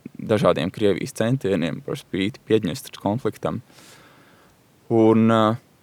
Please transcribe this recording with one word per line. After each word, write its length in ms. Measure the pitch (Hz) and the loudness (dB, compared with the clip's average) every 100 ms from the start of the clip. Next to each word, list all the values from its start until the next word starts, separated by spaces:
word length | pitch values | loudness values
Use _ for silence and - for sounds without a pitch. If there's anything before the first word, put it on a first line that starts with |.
| - - | -20 -10
dažādiem 520 | - 107 92 85 82 | -2 0 2 2 -2
Krievijas 440 | - 104 92 - - | -2 0 0 -4 -4
centieniem, 640 | 110 135 95 95 80 - | -2 -2 -2 -2 -4 -6
par 160 | - 139 | -10 -12
spīti 440 | - 92 95 - | -8 -4 -4 -6
Piedņestras 560 | - 107 104 69 - - | -2 0 0 -8 -12 -8
konfliktam. 640 | 98 113 110 - - 87 - - - - - _ _ _ _ _ _ _ - | -4 -4 -4 -6 -6 -8 -10 -20 -20 -20 -20 _ _ _ _ _ _ _ -2
Un, 400 | 117 110 113 113 | 4 6 6 4
uh, 240 | 113 107 120 _ _ | 4 2 0 _ _